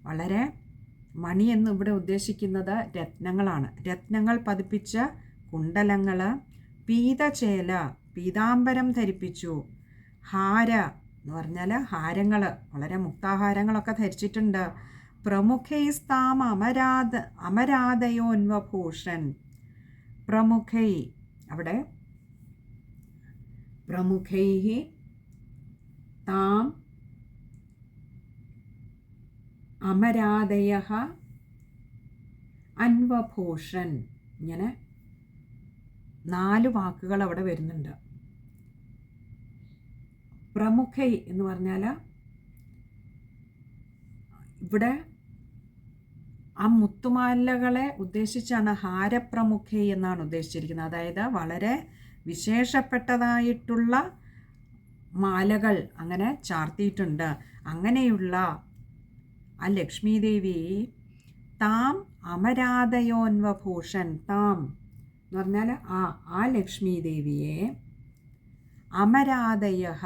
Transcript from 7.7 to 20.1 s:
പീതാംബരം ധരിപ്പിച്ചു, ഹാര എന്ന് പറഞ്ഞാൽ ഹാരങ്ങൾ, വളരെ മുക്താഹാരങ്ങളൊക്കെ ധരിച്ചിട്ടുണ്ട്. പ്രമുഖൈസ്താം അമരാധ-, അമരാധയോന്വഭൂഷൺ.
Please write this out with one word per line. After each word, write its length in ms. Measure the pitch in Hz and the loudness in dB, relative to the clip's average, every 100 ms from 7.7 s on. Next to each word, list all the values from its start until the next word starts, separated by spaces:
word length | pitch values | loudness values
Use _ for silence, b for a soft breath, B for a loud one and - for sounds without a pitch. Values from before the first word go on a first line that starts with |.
| 185 139 - - | -2 -4 -8 -16
പീതാംബരം 760 | - 180 202 226 247 247 254 254 | -6 -4 0 2 4 4 2 0
ധരിപ്പിച്ചു, 760 | 240 202 185 180 - 170 156 - - b b b b | 0 -2 -2 -8 -8 -8 -8 -8 -20 b b b b
ഹാര 480 | - 190 196 214 233 226 160 - - | -6 -2 2 4 4 2 0 -8 -20
എന്ന് 180 | - 143 | -18 -12
പറഞ്ഞാൽ 360 | 160 165 175 185 240 262 | -10 -10 -6 -4 -2 -2
ഹാരങ്ങൾ, 680 | 175 160 185 202 208 185 117 - | -4 -2 0 2 2 0 -4 -12
വളരെ 260 | 143 151 185 | -10 -6 -4
മുക്താഹാരങ്ങളൊക്കെ 960 | 175 - 190 196 202 202 208 214 220 220 | -6 -6 -4 0 2 2 0 0 -2 -2
ധരിച്ചിട്ടുണ്ട്. 640 | 202 - 202 220 214 190 180 B B B B B | -2 -2 -4 0 0 0 -4 B B B B B
പ്രമുഖൈസ്താം 1200 | 208 196 208 247 - 302 294 285 - 262 262 262 247 | 0 4 4 2 0 0 0 -2 0 2 4 4 2
അമരാധ-, 760 | 196 226 254 262 262 233 226 - - 175 | 2 2 2 2 2 0 -4 -8 -12 -2
അമരാധയോന്വഭൂഷൺ. 1700 | 208 269 269 247 240 240 233 233 214 202 208 208 190 165 156 185 165 147 139 - b b b b b b | 2 4 4 4 2 2 2 2 2 2 0 -2 -6 -6 -6 -6 -4 -6 -8 -18 b b b b b b